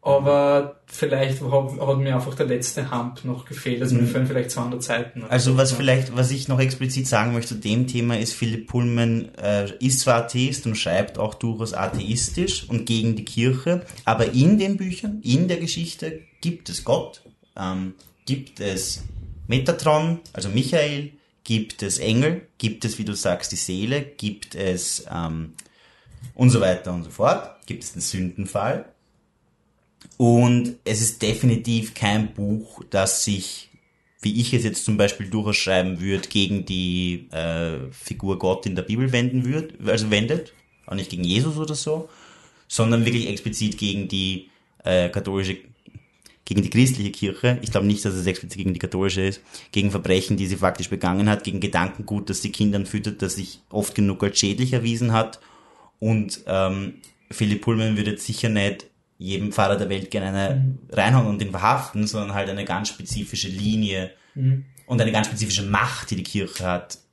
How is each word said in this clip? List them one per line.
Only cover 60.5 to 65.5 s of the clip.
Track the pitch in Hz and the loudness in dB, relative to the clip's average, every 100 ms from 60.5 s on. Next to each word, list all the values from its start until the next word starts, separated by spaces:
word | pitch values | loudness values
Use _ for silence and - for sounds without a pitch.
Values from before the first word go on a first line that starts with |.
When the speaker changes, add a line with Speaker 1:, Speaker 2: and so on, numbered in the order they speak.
| 135 | 2
Speaker 1:
Mhm. | 131 - - | 0 -2 -6
Speaker 2:
reinhauen | - 101 127 110 | 0 4 4 4
und | 104 | 0
ihn | 104 | -4
verhaften, | 92 104 135 - 104 104 | 0 2 2 -2 -2 -2
sondern | 110 101 | -2 -4
halt | 98 98 | -4 -4
eine | 98 98 | -4 -4
ganz | 92 104 | -4 -4
spezifische | - - - - 110 98 | -8 -8 -6 -6 -6 -6
Linie | 95 104 110 104 95 92 - _ | -2 0 2 0 -2 -4 -10 _
Speaker 1:
Mhm. | 143 131 131 - - | -2 2 2 -2 -20
Speaker 2:
und | - 123 | -4 0
eine | 110 | 2
ganz | 107 107 | 2 0
spezifische | 104 104 | -2 -2